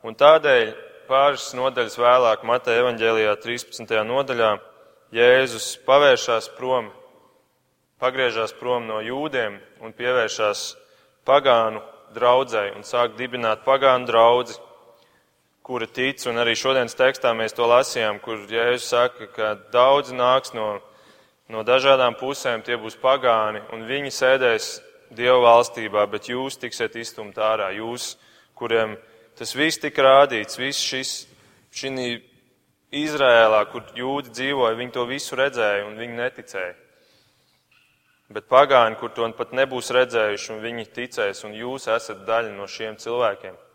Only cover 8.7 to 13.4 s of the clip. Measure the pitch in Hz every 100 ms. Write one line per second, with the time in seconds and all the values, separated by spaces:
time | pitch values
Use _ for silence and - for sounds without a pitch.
8.7 | 123 113 107 110 131 151 135 110 101 -
9.7 | _ 113 - 120 127 110 - 107 101 -
10.7 | - _ _ _ _ - 139 135 117 113
11.7 | 107 - - _ 117 123 127 131 113 101
12.7 | 104 107 123 120 107 127 123